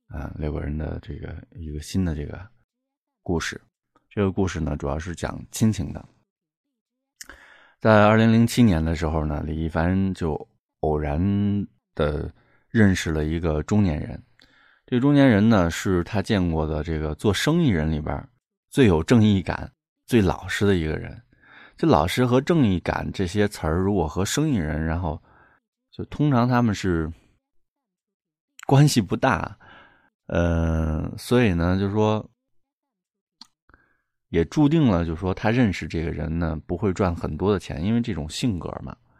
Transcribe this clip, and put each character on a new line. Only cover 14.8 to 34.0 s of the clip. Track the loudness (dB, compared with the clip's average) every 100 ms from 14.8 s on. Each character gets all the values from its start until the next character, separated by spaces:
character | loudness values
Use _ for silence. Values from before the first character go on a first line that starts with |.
| -4
这 | 0
个 |
中 | 2
年 | 4 6
人 | 6 6
呢， | 4 2
是 | 0 -2 -2
他 | -2 -4
见 | -2 0 0
过 | -2
的 | -2 -4
这 | -4 -4
个 | -4 -2
做 | 0
生 | 0 0 2
意 | 2
人 | 2 0
里 | -2
边 | -4
儿 | -8 -10 _ _ _ _
最 | 4 6
有 | 4
正 | 4 4
义 | 6 2
感、 | 0 -6 -8 _ _ _ 0
最 | 2
老 | 2 0 -4
实 | 0
的 | 2 2
一 | 0
个 | -6
人。 | -8 -16 _ _ _ -20 -16 -2
就 | 2
老 | 4 2
实 | 2
和 | 2 2
正 | 2 4
义 | 4 2
感 | -2 -4 -4
这 | -4 -2
些 | 0 -2
词 | -2 -2
儿， | 0
如 | 2
果 | 0 0
和 | -2
生 | -2 0 0
意 | 0
人， | -2 -2
然 | -2 -2
后 | -4 -6 _ _ _ _ _ _ _
就 | -14
通 | -10 -2 2
常 | 2 2
他 | 2
们 | 2
是 | 0 0 0 -2 -8 _ _ _ _ _ _ _ _ _ _ _ _ _ _
关 | 2 4 6
系 | 4
不 | 0 -2
大， | -2 -2 -6 -14 -20 -20 -20 _ _ _ -4
呃， | 0 0 0 0 0 -2 -4 -6 -8
所 | 0 2
以 | 2
呢， | 2 0 0
就 | 0
说 | 0 0 0 -6 _ _ _ _ _ _ _ _ _ _ _ -20 _ _ _ _ _